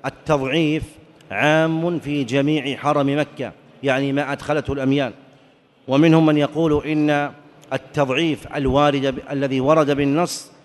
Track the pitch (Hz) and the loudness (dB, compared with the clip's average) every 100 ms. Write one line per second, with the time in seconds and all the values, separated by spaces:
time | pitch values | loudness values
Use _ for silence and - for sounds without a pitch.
0 | 131 - - 147 131 151 156 156 110 - | -10 -10 -2 -2 0 0 0 -2 -6 -18
1 | - _ - 98 143 156 160 160 170 170 | -20 _ -8 0 2 4 2 0 -2 -4
2 | 139 147 120 139 139 156 135 120 143 147 | -4 -4 -2 0 0 0 -2 -4 -2 0
3 | 139 143 147 - 117 - - - 139 135 | 0 0 -4 -8 -12 -12 -20 -6 -2 0
4 | 139 139 139 143 - 151 131 139 131 139 | 0 -2 -4 -6 -4 -4 -4 -4 0 0
5 | 131 - - _ _ _ _ _ - 135 | -2 -8 -20 _ _ _ _ _ -2 4
6 | 165 160 156 151 143 151 165 147 139 156 | 6 6 4 2 0 0 0 0 0 0
7 | 151 147 143 - - - - 135 - - | 0 0 -2 -10 -20 -20 -8 -8 -6 -2
8 | 139 131 165 135 - 151 135 135 147 139 | 0 0 0 -2 -6 -4 0 4 2 2
9 | 135 127 - 139 135 135 131 160 143 139 | -2 -4 -8 -4 -2 0 4 4 4 2
10 | 143 147 175 - - - | 0 0 -2 -6 -14 -20